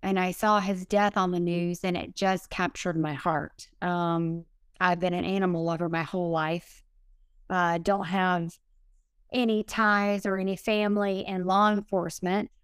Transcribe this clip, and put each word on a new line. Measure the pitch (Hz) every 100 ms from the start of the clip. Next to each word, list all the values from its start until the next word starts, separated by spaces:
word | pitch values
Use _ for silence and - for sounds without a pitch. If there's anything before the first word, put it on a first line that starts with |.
And | 220 190
I | 185
saw | 175 220 208
his | 190 190 185
death | 202 208 202
on | 185
the | 180
news, | 175 175 175 175
and | 185 180
it | - -
just | 190 185 -
captured | - 180 - 190 165
my | 156
heart. | 139 - 160 151 _ - _
Um, | 180 175 170 170 165 165 170 _ _ _
I've | 180 175
been | 180
an | 175 175
animal | 190 185 170
lover | 165 165 170
my | 165
whole | 160 185 175
life. | 165 156 170 - - _ _ _ - _ _ -
Uh, | 185 175 170
don't | 170 202 165
have | 190 185 180 170 - _ _ _ _ _ _ _
any | 240 240 214
ties | 214 - 214 208 202 202 202
or | 190
any | 190 190
family | - 214 208 208 202 190
in | - 185 185
law | 190 208
enforcement | 208 202 190 170 - 180 190 233 _